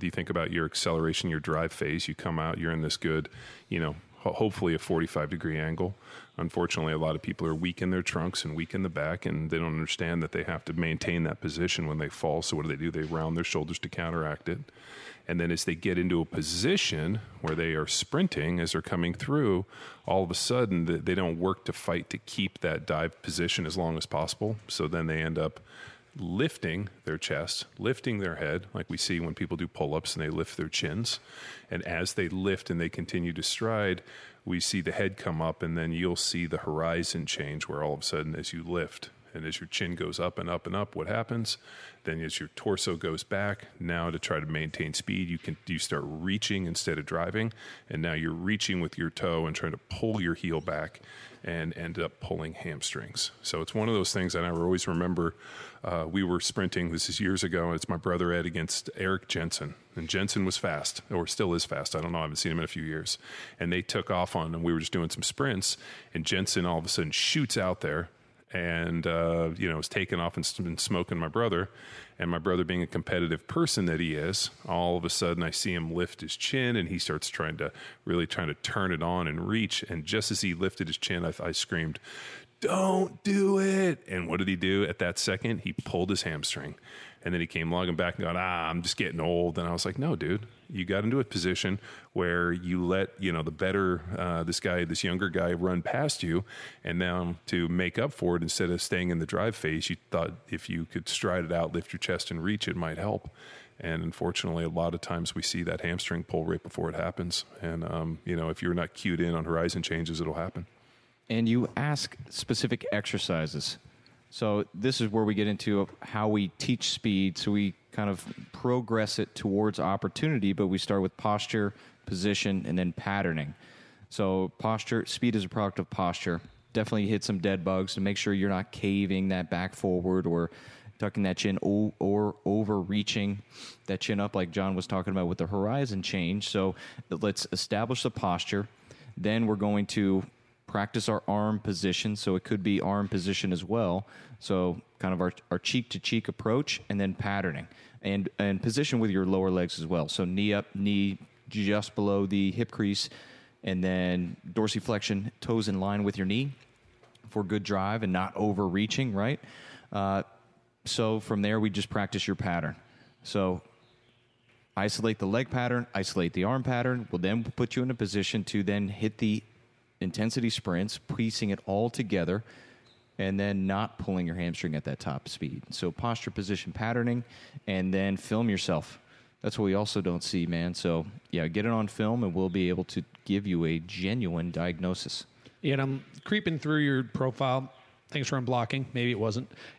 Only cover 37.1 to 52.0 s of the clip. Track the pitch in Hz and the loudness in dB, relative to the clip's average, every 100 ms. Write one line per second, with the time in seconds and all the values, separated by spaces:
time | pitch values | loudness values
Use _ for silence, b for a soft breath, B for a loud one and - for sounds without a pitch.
37.1 | 85 73 - 73 76 - 73 76 73 - | -2 -4 -4 -4 -6 -6 -2 -2 -2 -2
38.1 | 80 78 78 78 82 82 87 78 - - | -2 -2 -4 -6 -8 -4 -2 -2 -6 -16
39.1 | - - 80 80 76 87 - 87 87 87 | -18 -14 -8 -6 -6 -6 -2 -2 -2 -4
40.1 | 85 90 - 85 87 - 95 101 - 82 | -2 -2 -2 -2 -2 -2 -2 -2 -4 -4
41.1 | 113 110 117 110 - B B B B - | -4 -4 -4 -2 -6 B B B B -6
42.1 | 80 80 - 73 - - 95 - 85 85 | -6 -4 -6 -8 -6 -2 0 0 -2 -2
43.1 | 80 - 98 101 98 - - 85 85 85 | -4 -4 -2 -2 -4 -8 -8 -2 0 0
44.1 | 80 - 78 78 78 78 - 78 76 - | -2 -2 -2 0 -2 -2 -4 -4 -4 -4
45.1 | 95 87 82 - 80 - 82 - 78 71 | -2 -2 -4 -6 -8 -4 -4 -2 -4 -4
46.1 | 78 90 101 - 101 90 85 - 78 76 | -4 -2 0 0 0 -2 -2 -2 -2 -2
47.1 | 85 85 104 113 - B B B 78 82 | -2 0 0 -2 -4 B B B -2 0
48.1 | 80 80 82 90 104 - 92 82 - 82 | 0 -2 0 2 2 2 0 0 -2 -4
49.1 | - 92 82 80 78 85 78 - - 113 | 0 0 2 0 -2 -4 -6 -8 -4 0
50.1 | 107 87 82 87 80 87 76 78 - - | 2 2 0 0 -2 -2 -4 -4 -10 -20
51.1 | B B B - 85 80 82 82 85 | B B B -6 -4 -4 -4 -6 -2